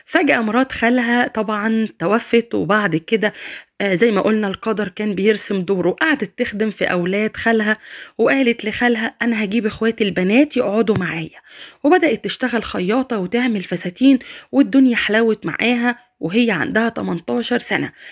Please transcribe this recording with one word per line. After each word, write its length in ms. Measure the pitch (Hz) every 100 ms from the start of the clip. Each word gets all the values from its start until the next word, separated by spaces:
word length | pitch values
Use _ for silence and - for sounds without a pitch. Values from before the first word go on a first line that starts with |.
فجأة 360 | - 339 294 277
مرات 320 | 220 233 262
خالها 560 | - 226 247 233 240 247
طبعًا 600 | - 208 208 220 226 220 -
توفت، 560 | 165 226 - 233 226
وبعد 420 | 208 160 214 202 160
كده، 360 | - 220 208 - - - - _
آه، 140 | 196
زي 160 | 180 233
ما 100 | 196
قلنا 280 | 202 220 202
القدر 400 | 190 226 214 202
كان 260 | - 214
بيرسم 480 | 190 202 208 - 196
دوره. 280 | 180 190 170
قعدت 480 | - 320 294 185 -
تخدم 320 | 240 202 220
في 140 | -
أولاد 520 | - 180 175 202 214 -
خالها، 400 | 226 226 214 214 - - - -
وقالت 460 | 226 269 247 233
لخالها: 500 | 190 - 240 226 226 -
"أنا 220 | 233 220
هجيب 220 | 208 226 208
إخواتي 380 | - 220 226
البنات 520 | 208 180 185 233 294 247
يقعدوا 400 | 175 208 226 190
معايا". 420 | 170 165 160 - _ - - -
وبدأت 400 | 294 359 311 226
تشتغل 400 | 202 - 254 233
خياطة 540 | - 208 180 247 262 220
وتعمل 440 | 185 233 247 208
فساتين، 560 | 175 180 180 - 269 254 - - -
والدنيا 440 | 254 220 262 262 226
حلوت 500 | - 214 226 220 175
معاها 520 | - 226 240 240 240 _ _
وهي 300 | 170 214 233
عندها 380 | 175 - 202 226
تمنتاشر 720 | 220 190 170 202 240 226 240
سنة. 340 | - 196 143 - -